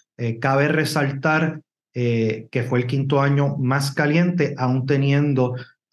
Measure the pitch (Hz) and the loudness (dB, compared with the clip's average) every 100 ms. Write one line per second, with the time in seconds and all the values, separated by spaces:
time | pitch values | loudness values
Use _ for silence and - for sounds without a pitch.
0 | _ - 117 117 135 135 147 160 143 151 | _ -6 -6 -2 0 2 2 0 0 0
1 | 139 139 156 156 160 160 - _ _ 123 | -2 -2 0 2 0 -4 -14 _ _ -4
2 | 120 117 110 - - 127 117 123 120 135 | 0 0 0 -4 -4 -4 0 -2 0 -2
3 | 135 139 139 143 143 139 127 139 139 - | 0 2 2 2 0 0 0 0 -2 0
4 | 147 165 180 175 139 135 127 131 135 139 | 2 2 2 0 -2 0 0 0 0 0
5 | 139 143 147 131 127 123 - _ _ | 2 2 2 2 0 -4 -12 _ _